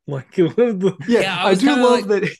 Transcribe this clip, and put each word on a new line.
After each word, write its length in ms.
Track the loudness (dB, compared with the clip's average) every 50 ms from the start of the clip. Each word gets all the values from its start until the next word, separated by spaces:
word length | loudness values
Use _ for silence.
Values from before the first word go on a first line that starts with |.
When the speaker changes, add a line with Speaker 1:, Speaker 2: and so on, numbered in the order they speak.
| _ -12
Speaker 1:
Like, 260 | -12 -12 -12 _ -2 -2
it 160 | 0 0 2
was 200 | 0 0 0 0 -2
the 180 | -2 -4 -4 -4 -4
Speaker 2:
Yeah, 140 | -2 0 0
Speaker 3:
Yeah, 160 | 0 0 -2 0
I 80 | 2
Speaker 2:
I 40 | 2
Speaker 3:
was 100 | 2 2
Speaker 2:
do 60 | 2 2
Speaker 3:
kinda 160 | 2 4 2
Speaker 2:
love 240 | 2 2 2 0 -2
Speaker 3:
like 120 | -2 -2 -2
Speaker 2:
that, 80 | -4 -8